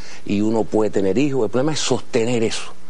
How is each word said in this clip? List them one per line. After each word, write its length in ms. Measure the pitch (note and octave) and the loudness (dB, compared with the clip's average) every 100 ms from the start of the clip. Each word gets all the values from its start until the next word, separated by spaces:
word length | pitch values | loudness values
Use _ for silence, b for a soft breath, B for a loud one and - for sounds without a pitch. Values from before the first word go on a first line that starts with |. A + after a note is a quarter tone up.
| B B - | B B -2
y 140 | G2+ | 0
uno 240 | G#2+ A2+ | 2 2
puede 260 | G#2 G#2+ G#2 | 2 2 2
tener 260 | G#2 F#2+ F#2+ | 2 2 2
hijos. 280 | D3 C3+ | 2 0
El 60 | G#2+ | 0
problema 240 | A2+ D3 | 0 0
es 40 | D3 | 0
sostener 640 | - A#2+ - B2 A2+ A#2+ | 0 -2 0 0 2 2
eso, 300 | A2 - - - - | 0 -2 -4 -6 -4